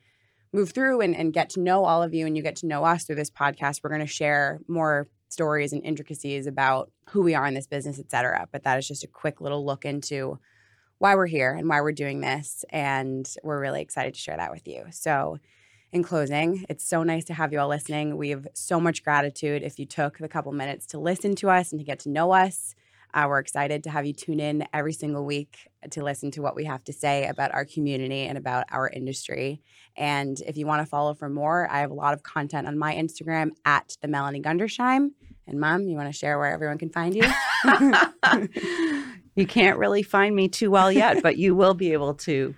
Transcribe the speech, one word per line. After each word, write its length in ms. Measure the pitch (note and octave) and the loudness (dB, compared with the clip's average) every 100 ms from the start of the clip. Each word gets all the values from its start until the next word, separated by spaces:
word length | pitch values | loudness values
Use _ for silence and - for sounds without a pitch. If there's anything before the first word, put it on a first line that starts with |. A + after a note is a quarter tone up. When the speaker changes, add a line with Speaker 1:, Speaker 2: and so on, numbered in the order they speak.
| _ _ _ _ _ | _ _ _ _ _
Speaker 1:
move 200 | G3+ F#3 | -2 0
through 280 | B3+ C4+ B3+ | 2 2 4
and, 160 | G3 E3 | 2 0
and 160 | D#3+ | 0
get 180 | D#3+ - | 0 0
to 100 | F#3+ | 0
know 240 | F3+ F#3+ F3 | 2 4 4
all 160 | E3 | 4
of 100 | E3+ | 2
you, 140 | E3 D#3+ | -2 -2
and 100 | D#3 | -2
you 60 | |
get 140 | D#3 D#3 | -4 -4
to 100 | E3 | -4
know 180 | D3 | 0
us 200 | D#3+ E3+ | 2 2
through 120 | - D3 | -2 -6
this 140 | D3 | -6
podcast, 500 | - C#3+ C#3 C#3+ D3 | -2 -2 0 -4 -4
we're 80 | D3 | -4
gonna 160 | D3+ D3 | -4 -4
share 540 | - D3+ D3 C#3 D3+ - | -2 2 2 2 -2 -4
more 400 | E3+ D#3 D3 C#3+ _ _ | 0 2 2 0 _ _
stories 420 | - D#3 D3+ C#3+ | -4 0 0 0
and 100 | D3 | -4
intricacies 640 | - D3+ D3 D3+ C#3+ C#3 C#3 | -4 -6 -6 -10 -6 -6 -4
about 460 | C3+ C3+ C3 - _ - | 0 2 2 -2 _ -4
who 120 | G3+ | 2
we 120 | F3 | 4
are 120 | D3+ C#3 | 4 2
in 80 | |
this 120 | C3+ C3+ | -2 -4
business, 320 | C#3+ C#3+ C#3 | -6 -6 -10
et 120 | C#3+ | -4
cetera. 360 | B2 B2 - E2+ | -2 0 -2 -4
But 120 | C#3 | -4
that 140 | C#3 C3 | 0 0
is 80 | C#3 | -2
just 160 | C#3+ | -10
a 60 | - | -14
quick 320 | - D#3 D3 | -6 -6 -6
little 240 | C#3 C#3+ | -6 -4
look 200 | C#3+ C#3 C#3+ | -4 -4 -6
into 520 | C#3+ - C#3+ C3 C#3+ _ _ _ _ _ _ | -6 -6 -6 -6 -8 _ _ _ _ _ _
why 160 | G3 | 4
we're 120 | F#3+ F3+ | 6 4
here 260 | D#3 B2+ | 2 2
and 160 | D#3+ D#3+ | 2 0
why 120 | D3 | 2
we're 120 | D3 | 2
doing 280 | C#3+ C#3+ C#3 | -2 -4 -4
this. 440 | C#3 C#3 D3 - - | -2 -4 -4 -12 -8
And 580 | D#3 C#3 C3+ C3+ C3 C3 - | -4 -2 -2 -2 -4 -6 -10
we're 180 | D#3 C#3+ | -6 -4
really 220 | C#3 C#3+ | -2 -4
excited 320 | D3+ - C3+ | -6 -4 -6
to 60 | - | -6
share 160 | - D#2 | -8 -6
that 140 | E2+ | -6
with 160 | D#3+ - | -8 -12
you. 200 | C2+ - | -14 -14
So 480 | E3+ D#3+ C#3+ D3 D#3 - _ _ _ _ | -8 -2 0 -2 -6 -14 _ _ _ _
in 100 | F3 | -2
closing, 600 | F3 E3 C#3 D3 E3 F#3+ F3+ | 0 0 0 0 0 -2 -6
it's 160 | D3+ | -8
so 180 | - E3+ | -2 0
nice 220 | E3 D#3+ D#3+ | 0 -2 -4
to 80 | |
have 180 | E3 D#3 | -4 -2
you 80 | D3 | 0
all 80 | C#3+ | 0
listening. 480 | D3 - D3+ D3+ D3 | -2 -4 -4 -4 -4
We 140 | D3 | -4
have 180 | C#3+ C#3 | -6 -8
so 260 | - - E3+ | -12 -2 2
much 240 | E3+ D3+ | 2 0
gratitude 580 | - D3 C#3+ - D3+ D3 | 2 2 2 -2 -4 -2
if 160 | C#3+ - | -4 -10
you 80 | C3+ | -10
took 320 | - D3 - | -2 -2 -2
the 100 | D#3 | -8
couple 240 | D#3 C#3+ | -6 -6
minutes 340 | C#3+ C#3 C#3 - | -6 -6 -8 -10
to 120 | D3+ | -4
listen 380 | D#3+ F#3 G3+ G3 | -2 0 0 0
to 140 | G3 | 4
us 220 | F3+ F3 | 4 4
and 80 | D3+ | -4
to 40 | |
get 160 | C#3+ C3+ | -6 -6
to 80 | D3 | -4
know 240 | D3 F3 | 0 4
us. 420 | F#3 F#3 - - - _ _ _ | 6 4 0 -12 -16 _ _ _
Uh, 140 | D3+ D3 | 0 2
we're 100 | C#3 | 2
excited 460 | C#3 C#3+ C#3+ D3 | 0 -2 -2 -2
to 60 | D#3 | -4
have 140 | D3+ | -4
you 80 | C#3+ | -4
tune 280 | C#3+ - D#3 | -6 -4 -2
in 260 | D3 D3+ - | -2 -2 -2
every 200 | D3+ D3 | -4 -4
single 320 | D#3 D3+ C#3+ | -4 -4 -4
week 440 | C#3+ D3 D3 - - _ C#3+ | -4 -4 -6 -16 -20 _ -12
to 120 | D#3+ | -6
listen 300 | C#3+ C#3 C#3+ | -6 -4 -6
to 100 | D3+ | -4
what 140 | C#3 - | -4 -4
we 80 | |
have 180 | D3+ C3 | -6 -8
to 100 | - | -10
say 360 | C#3+ D3 C#3+ C#3 | -4 0 0 -2
about 260 | - C#3 | -2 -2
our 100 | C#3 | -2
community 580 | C#3 - C#3+ C3+ C3 C3+ | -4 -2 -2 -2 -4 -4
and 140 | C3+ C#3 | -6 -6
about 280 | B2 B2 - | -4 -4 -2
our 160 | C3+ C3 | -2 -4
industry. 720 | - C3 C3+ - C#3 C3+ D3+ _ _ _ - | -4 -8 -8 -8 -6 -4 -6 _ _ _ -4
And 440 | D3 C#3+ C#3 C3+ | 0 2 0 -4
if 160 | - D3 | -8 -6
you 100 | D3+ | 0
wanna 200 | D3+ D3+ | 0 0
follow 280 | D3 D3 | 0 -2
for 140 | D3+ D3 | -2 -6
more, 420 | C#3+ D3 F3 F3 | -2 0 0 0
I 100 | C#3+ | 0
have 120 | C#3+ | -2
a 20 | |
lot 200 | D3 D3 | 0 0
of 100 | D3 | 0
content 420 | - D#3 D3 D3+ - | -4 -6 -4 -4 -4
on 100 | D3 | -2
my 180 | D3+ | -2
Instagram 560 | D#3 D#3+ - D#3+ D#3+ D#3 - | -2 -4 -6 -4 -2 -2 0
at 320 | D3+ C#3+ - - | 2 2 0 -8
the 80 | D3+ | -4
Melanie 340 | C#3+ C#3 C#3 | -2 -2 -4
Gundersheim. 680 | D3 E3+ G#3+ - B3 C4 C#4+ - - - - | -2 0 -2 0 2 4 2 -2 -18 -20 -10
And 140 | C#3+ | -2
Mom, 260 | D3+ F3+ G3 | 0 0 0
you 100 | D3+ | -4
wanna 160 | C#3+ | -6
share 260 | C#3+ D3 D3 | -4 -2 0
where 120 | C#3+ | 0
everyone 280 | D#3+ D3+ D3+ | -2 -4 -4
can 120 | E3 | -4
find 240 | E3+ E3+ | -2 -2
you? 100 | G3 A#3+ C4 - - | 0 0 0 -2 2
<laughs> 1400 | B3+ C#4 C#4 - D#4+ - - A3 G3 - F4 E4+ D#4+ C#4+ C4+ A3+ - - | 4 6 6 6 4 2 2 2 0 -4 -6 -2 -2 -2 -6 -14 -6 0
Speaker 2:
You 100 | G3 | 2
can't 320 | A#3 G3 - | 6 6 6
really 240 | G3+ G3+ | 2 2
find 320 | G3 G3 G3+ | 2 4 4
me 140 | G3+ F#3+ | 4 2
too 220 | - G#3+ | 2 4
well 220 | G3 F#3+ | 6 8
yet, 300 | G3 A3+ F#4 | 8 6 6
but 140 | E3 - | 4 4
you 180 | F#3+ | 4
will 200 | F3+ F#3+ | 6 6
be 180 | F3+ F3+ | 6 2
able 220 | D#3 C#3+ | 2 0
to 400 | C#3+ - C#3 C3+ | -2 -2 0 0